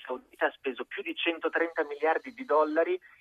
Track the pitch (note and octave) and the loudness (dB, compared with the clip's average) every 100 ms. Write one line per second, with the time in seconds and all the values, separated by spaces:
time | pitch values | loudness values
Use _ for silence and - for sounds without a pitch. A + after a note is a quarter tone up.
0 | - B2+ - - D3+ - C3+ A#2+ A#2+ - | -4 -8 -10 -2 -2 -2 -6 -6 -8 -8
1 | E3 D#3 E3+ E3 E3 D#3+ E3 E3 C#3+ C#3+ | -6 -2 -2 -2 -2 0 0 0 -4 0
2 | D#3 D#3+ C3 A#2+ C3+ D3+ D#3 D#3+ E3+ F#3 | 0 0 -2 -10 2 4 4 2 2 0
3 | - - | -6 -20